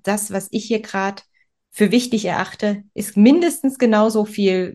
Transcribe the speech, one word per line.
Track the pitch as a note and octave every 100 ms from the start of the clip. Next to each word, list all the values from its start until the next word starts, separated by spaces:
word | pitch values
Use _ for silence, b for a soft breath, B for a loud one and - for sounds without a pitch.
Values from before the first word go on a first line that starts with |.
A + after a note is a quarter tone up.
das, | - G#3 G#3
was | G3 F#3+
ich | A3+ -
hier | A3
grad | A3 G3 G3 G3+ - _ _ _ _
für | - G3+
wichtig | A#3+ B3 A3 F#3
erachte, | D3 F#3+ - G#3 G#3 -
ist | - - G3+
mindestens | A3 E4+ E4+ - C4+ -
genauso | A#3+ G#3+ A3 A3 G#3
viel | G#3+ G3 F#3 F3+